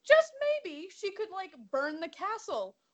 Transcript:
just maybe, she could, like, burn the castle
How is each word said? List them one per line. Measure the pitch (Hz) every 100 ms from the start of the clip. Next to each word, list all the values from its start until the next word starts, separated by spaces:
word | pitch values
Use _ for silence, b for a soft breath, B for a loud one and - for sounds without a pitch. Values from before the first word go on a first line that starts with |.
| -
just | 587 640 - 587 605 381
maybe, | 294 370
she | - 403
could, | 403 440
like, | 370 370 285 208
burn | 269 294 311
the | 330
castle | - 370 440 - 269 190 - _